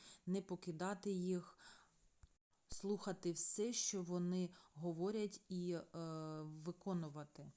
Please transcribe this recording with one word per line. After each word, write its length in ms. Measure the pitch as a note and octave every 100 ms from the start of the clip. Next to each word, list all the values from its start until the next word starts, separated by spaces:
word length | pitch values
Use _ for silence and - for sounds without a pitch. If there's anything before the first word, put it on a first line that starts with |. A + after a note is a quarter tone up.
| - - -
не 160 | G3
покидати 720 | F#3+ F3+ F3+ D#3+ F#3 G3 G3+
їх, 480 | F#3 F3+ F3+ - - - - - - - - - _ _ _ -
слухати 640 | - G3 G#3 G3+ F3+ F3
все, 420 | E3 - - A3+
що 300 | A#3 - G3
вони 460 | F3 F3+ F3 F#3 F3+ - -
говорять, 680 | D3 F3 E3 F#3+ A3 G#3 - -
і, 220 | F3+ F3
е, 120 | E3+ - E3+ E3 D#3+ D#3 D#3
виконувати 1120 | D#3 D#3 D#3 F3 G3 F3+ D#3 D3 C#3+ - D3